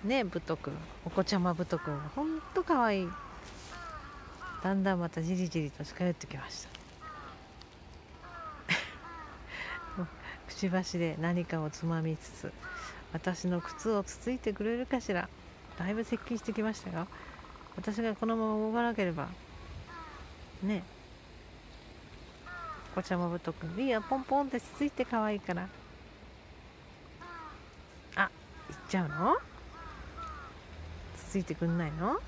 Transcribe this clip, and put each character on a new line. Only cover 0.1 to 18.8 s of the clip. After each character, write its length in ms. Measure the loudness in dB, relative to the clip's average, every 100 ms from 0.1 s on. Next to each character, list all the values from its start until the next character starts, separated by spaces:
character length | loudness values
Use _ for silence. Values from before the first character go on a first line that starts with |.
| 4
え、 40 |
ぶ 160 | 4 2
と 160 | 0 0
く 140 | 0
ん。 80 | -4 -6 -6 0
お 40 |
子 140 | 4
ち 120 | 6 6
ゃ 40 |
ま 140 | 6
ぶ 120 | 4 2
と 140 | 2
く 100 | 2
ん。 100 | -2 -2 0
ほ 80 |
ん 180 | 2 0 2
と 100 | 2
か 160 | 6 8
わ 120 | 8
い 120 | 6
い。 60 | 2 -2 -8 -10 -12 -12 -10 -8 -8 -8 -10 -12 -12 -10 -8 0
だ 120 | 4
ん 100 | 6
だ 120 | 6 4
ん 40 |
ま 100 | 2
た 120 | 2
じ 140 | 2 4
り 140 | 4
じ 120 | 2
り 100 | 0
と 120 | -2
近 220 | -8 2 2
寄 60 |
っ 20 |
て 140 | 2 -2
き 100 | -6
ま 120 | -6
し 140 | -8
た。 60 | -10 -12 -14 -14 -12 -10 -10 -12 -16 -16 -16 -16 -16 -16 -16 -16 -12 -8 -8 -8 0 0 0 -8 -10 -10 -10 -12 -10 -8 -6 -6 -6 -4
<laughs> 520 | -4 -6 -10 -10 -10
く 60 |
ち 160 | 0 4
ば 140 | 4
し 140 | 2 2
で 180 | 2 4
何 260 | 4 4 4
か 160 | 2
を 80 | 0
つ 160 | 0 2
ま 160 | 4
み 160 | 4 0
つ 120 | -4
つ、 220 | -8 -8 -8 -8 -8 -8 -10 -6
私 360 | -2 0 2 2
の 140 | 2
靴 300 | 0 -2 4
を 120 | 4
つ 120 | 2 -2
つ 160 | 0
い 80 | 0
て 120 | 0
く 100 | 2
れ 140 | 2 2
る 80 | 2
か 140 | 2
し 140 | 4
ら。 160 | 2 2 -6 -16 -16 -14 -2
だ 120 | 0
い 40 |
ぶ 100 | 2
接 140 | 2 0
近 180 | 0 -2
し 40 |
て 120 | 0
き 100 | 2
ま 100 | 2
し 60 | 0
た 80 | -2
よ。 160 | -2 -2 -6 -12 -12 -12 -14 -10 -4
私 260 | 0 2
が 140 | 2 4
こ 100 | 4
の 100 | 4
ま 200 | 4 4
ま 40 | 4
動 60 |
か 80 | 4